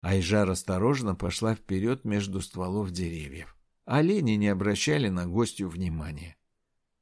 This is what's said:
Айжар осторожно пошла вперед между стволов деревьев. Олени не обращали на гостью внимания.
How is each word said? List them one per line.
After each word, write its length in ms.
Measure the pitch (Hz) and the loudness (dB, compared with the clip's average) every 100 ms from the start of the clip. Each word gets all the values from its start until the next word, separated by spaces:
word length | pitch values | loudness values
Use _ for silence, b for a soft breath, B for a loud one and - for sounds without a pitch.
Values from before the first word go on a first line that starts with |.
Айжар 480 | 98 98 87 104 95 | 2 2 4 4 4
осторожно 640 | 90 - 92 113 139 113 92 | 0 -2 2 2 2 0 -2
пошла 400 | 90 - 110 110 | -2 0 0 -2
вперед 500 | - 95 107 131 110 | -2 0 0 -2 0
между 360 | 101 98 95 | -2 0 -6
стволов 500 | 90 90 92 101 98 | -6 -6 -2 -2 -2
деревьев. 680 | 87 87 82 73 71 80 - _ _ - | -4 -4 -6 -10 -12 -16 -20 _ _ -2
Олени 480 | 127 165 208 131 | 2 4 4 4
не 160 | 107 104 | 4 4
обращали 600 | 98 101 101 - 151 117 | 2 0 0 2 2 2
на 160 | 90 90 | 0 -2
гостью 440 | 95 117 - 95 | 0 0 -2 -6
внимания. 680 | 85 90 80 78 73 82 - _ _ _ _ _ _ | -4 -4 -4 -6 -8 -12 -18 _ _ _ _ _ _